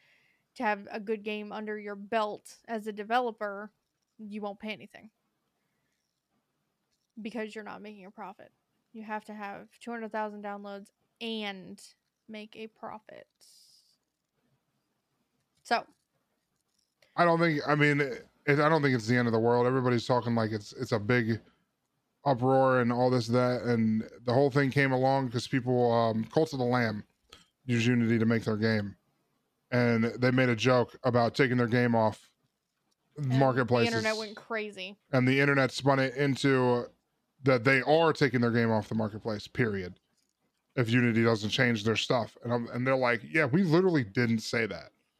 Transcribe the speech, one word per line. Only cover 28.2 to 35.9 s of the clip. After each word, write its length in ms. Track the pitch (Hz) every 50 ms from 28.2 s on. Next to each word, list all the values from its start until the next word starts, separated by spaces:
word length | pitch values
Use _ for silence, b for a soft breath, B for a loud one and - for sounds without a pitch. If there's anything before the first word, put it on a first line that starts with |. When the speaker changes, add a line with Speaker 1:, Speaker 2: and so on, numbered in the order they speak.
| 113
Speaker 2:
make 200 | 113 117 113 -
their 120 | - 110
game. 400 | 104 110 113 110 107 101 101 - - _ _ _ _ _ _ _ _ _ _ _ _ _ _
And 320 | 123 123 123 120 117 113 113
they 260 | 117 - 123 123 127
made 180 | 123 127 131 123
a 80 | 120
joke 400 | 107 101 127 127 123 117 - - -
about 320 | - 131 117 120 120 113 -
taking 220 | - 143 127 123 123
their 80 | 120
game 280 | 113 113 123 123 120 117
off 360 | 113 110 110 104 - - _ _ _ _ _ _ _ _ _ _ _ _ _ _ _ _ _ _
Speaker 1:
And 140 | - 147 131
the 40 | 127
Speaker 2:
marketplaces. 520 | 131 139 131 123 131 127 113 120 120 120 117
Speaker 1:
internet 280 | 120 117 110 220 220
went 200 | 214 220 208 220
crazy. 600 | - - - 233 220 214 208 202 196 185 190 202 - _ _
Speaker 2:
And 140 | - 131 127 127
the 100 | 131 139
internet 300 | 139 143 139 139 135 123
spun 260 | - - 123 139